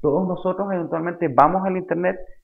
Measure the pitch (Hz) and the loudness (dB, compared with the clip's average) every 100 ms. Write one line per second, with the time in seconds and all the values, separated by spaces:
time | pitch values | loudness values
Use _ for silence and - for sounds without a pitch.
0 | 151 175 185 175 185 180 202 185 160 165 | 2 0 0 -2 -4 -2 -2 -4 -4 -4
1 | 170 170 165 123 147 185 190 185 180 165 | -4 -2 0 6 6 4 0 -2 -2 0
2 | 180 185 - - | 0 -2 -10 -16